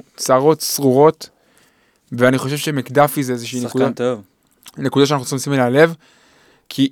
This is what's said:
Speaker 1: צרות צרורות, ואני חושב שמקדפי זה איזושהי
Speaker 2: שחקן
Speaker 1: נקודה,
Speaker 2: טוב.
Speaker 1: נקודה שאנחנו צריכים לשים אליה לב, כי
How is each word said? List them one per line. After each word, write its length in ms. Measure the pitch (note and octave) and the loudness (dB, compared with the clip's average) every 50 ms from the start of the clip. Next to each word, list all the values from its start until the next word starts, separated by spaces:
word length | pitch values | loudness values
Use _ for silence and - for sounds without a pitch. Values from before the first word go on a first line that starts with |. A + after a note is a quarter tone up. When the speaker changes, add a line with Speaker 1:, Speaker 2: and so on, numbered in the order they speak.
| - _ _ | -8 _ _
Speaker 1:
צרות 420 | - - - C3 C3 C#3 D#3 D#3 | -6 0 2 2 4 4 2 2
צרורות, 720 | D3 - - - - C#3+ C3 B2 C3+ D3 D#3+ D#3+ - - - _ _ _ _ _ _ _ _ _ _ _ _ _ _ _ - | 0 -2 -8 -4 -2 0 2 4 6 4 4 4 0 -8 -20 _ _ _ _ _ _ _ _ _ _ _ _ _ _ _ -10
ואני 260 | C3+ A#2+ B2 B2+ C3 | -2 0 2 2 2
חושב 200 | B2+ A#2+ C3 D3 | 0 -2 -4 -6
שמקדפי 640 | D3 - D#3+ D3 C3+ A#2+ - B2+ C#3+ C#3+ D3 - D3+ C3+ | -6 -6 -6 -6 -6 -6 -2 2 2 2 2 0 -4 -4
זה 100 | B2 B2+ | -4 -6
איזושהי 280 | A#2+ A#2 A2+ B2 B2 | -6 -8 -8 -8 -8
Speaker 2:
שחקן 180 | A#2+ A#2 - C3 | -8 -4 -2 -2
Speaker 1:
נקודה, 120 | C3 C3+ A2 | -2 -2 -2
Speaker 2:
טוב. 260 | - A#2+ B2+ B2 G#2 G2 _ _ _ _ _ _ _ _ - - | -4 -4 -4 -4 -6 -10 _ _ _ _ _ _ _ _ -20 -10
Speaker 1:
נקודה 280 | - C3+ C3 - C3+ C#3 | -6 -6 0 2 2 2
שאנחנו 200 | C#3 D3+ C3+ B2 | 2 2 -2 -4
צריכים 120 | - C#3+ | -6 -8
לשים 160 | C3 - C#3+ C#3 | -8 -6 -2 -2
אליה 160 | C3+ B2 A#2+ | 0 0 2
לב, 260 | B2+ D3 D#3+ E3 E3 - _ _ _ _ _ _ _ _ _ _ _ _ _ - | 4 4 4 2 2 -4 _ _ _ _ _ _ _ _ _ _ _ _ _ -8
כי 200 | - - C3+ C3+ | -4 -2 -2 -2